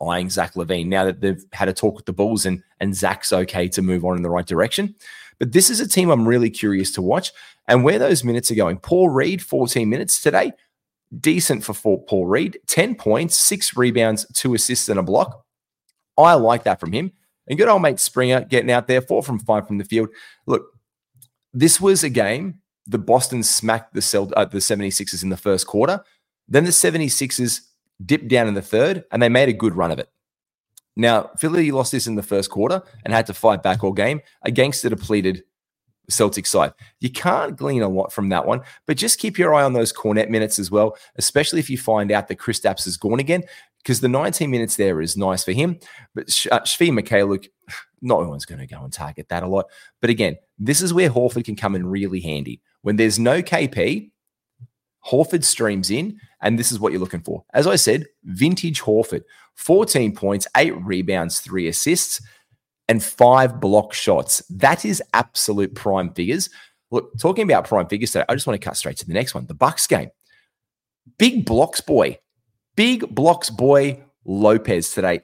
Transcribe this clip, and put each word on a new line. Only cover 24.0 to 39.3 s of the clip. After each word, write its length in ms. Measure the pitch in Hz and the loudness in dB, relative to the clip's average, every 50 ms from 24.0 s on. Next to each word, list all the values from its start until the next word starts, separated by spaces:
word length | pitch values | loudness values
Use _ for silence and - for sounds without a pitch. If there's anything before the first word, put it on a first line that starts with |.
| - | -4
Celt-, 300 | - - 101 101 92 - | -2 0 -2 -2 0 0
uh, 100 | 104 101 | 0 0
the 160 | 87 101 98 | 0 -2 -4
seventy-sixers 640 | - - 110 101 101 95 - - 101 - - 90 90 | -2 -2 -2 -2 -2 -4 -4 -6 -6 -6 -8 -6 -6
in 60 | 95 | -6
the 80 | 92 | -6
first 300 | - - 104 95 90 - | -4 -2 0 0 0 -2
quarter. 360 | - - 104 120 156 190 202 - _ _ _ _ _ _ _ _ - | -2 0 0 2 2 0 -2 -4 _ _ _ _ _ _ _ _ 2
Then 160 | - 143 165 | 2 4 4
the 80 | 175 165 | 4 2
seventy-sixers 880 | - - 170 156 165 156 135 - - 135 127 - - 123 117 - - - _ _ _ _ _ _ - 98 | 2 2 2 2 0 -2 -2 -2 -4 -4 -4 -4 -2 -2 -2 -4 -6 -8 _ _ _ _ _ _ -10 -4
dipped 240 | 90 143 156 - 113 | -2 -2 -2 0 2
down 200 | 127 120 117 110 | 2 2 2 2
in 60 | 101 | 0
the 80 | 98 95 | -4 -4
third, 420 | - - 110 135 170 196 175 - - - | -2 0 2 2 2 0 -4 -6 -6 -2
and 100 | 113 120 | 2 2
they 60 | 117 | 4
made 200 | 120 127 139 127 | 4 4 4 2
a 40 | 107 | 2
good 240 | - 113 110 82 | 0 0 0 0
run 140 | 90 87 85 | 0 -2 -2
of 80 | 76 64 | -2 -4
it. 100 | - _ _ _ _ _ _ _ _ _ _ _ _ _ _ - _ _ - | -8 _ _ _ _ _ _ _ _ _ _ _ _ _ _ -20 _ _ -4
Now, 340 | - 113 117 117 107 - - - - | 0 2 4 4 2 0 -2 -6 -4
Philly 320 | - 160 165 175 160 147 | -2 0 2 2 2 2
lost 220 | 135 135 127 - - | 2 0 -2 -2 -2
this 140 | 127 - | -4 -4
in 100 | 120 113 | -4 -4
the 60 | 104 98 | -6 -4
first 280 | - 104 98 95 - | -2 -2 -2 -2 -2
quarter 320 | - 101 104 135 180 190 - - - - - | -2 -2 -2 0 0 -2 -6 -10 -20 -14 -6
and 100 | - 113 | -2 0
had 120 | 113 117 | 0 0
to 80 | - 95 | 0 -4
fight 280 | - - 113 104 87 - | 0 2 2 2 2 2
back 220 | 98 92 110 98 | 0 0 0 0
all 80 | 95 95 | -2 0
game 280 | 95 101 120 151 151 - _ _ _ - | 0 0 -2 -2 -4 -8 _ _ _ -8
against 420 | 104 120 131 127 143 139 - - | -4 2 2 2 2 2 -2 -2
a 60 | 120 | -2
depleted 540 | 110 95 - - 110 104 92 95 92 95 - _ _ _ _ _ _ _ _ _ _ _ _ - | -4 -4 -4 -2 0 0 0 0 -2 -4 -8 _ _ _ _ _ _ _ _ _ _ _ _ -6
Celtics 380 | - - 117 143 - - - - | -2 0 0 0 0 -2 -6 -2
side. 240 | - 95 73 - - _ - - _ _ | 0 0 0 0 -2 _ -20 -20 _ _
You 120 | - 123 | -8 -8
can't 460 | 127 - - 180 208 - - - - | -6 -4 -2 -2 0 0 -2 -4 -8
glean 260 | - 139 143 139 120 107 | -8 -6 -4 -2 0 0
a 60 | 98 | 0
lot 240 | 95 92 92 - - | 0 -2 -4 -4 -4
from 180 | - 101 98 | -4 -2 -2
that 140 | 95 85 62 | -2 -2 0
one, 180 | - 117 127 127 - - - _ | -2 -2 -2 -4 -10 -20 -12 _
but 100 | - 156 | -6 -4
just 240 | 123 208 233 - - | -2 -2 -2 -2 -2
keep 180 | - 220 | -2 -4